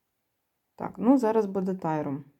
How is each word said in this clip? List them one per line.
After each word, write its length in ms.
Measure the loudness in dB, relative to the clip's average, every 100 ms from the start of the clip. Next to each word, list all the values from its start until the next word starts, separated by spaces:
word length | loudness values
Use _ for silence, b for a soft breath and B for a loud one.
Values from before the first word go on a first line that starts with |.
| _ _ _ _ _ _ _ -10
Так, 180 | -10 -2
ну 200 | 2 4
зараз 280 | 4 2 0
буде 280 | -2 -2
Тайром. 500 | -4 -2 -2 -2 -6 -10 _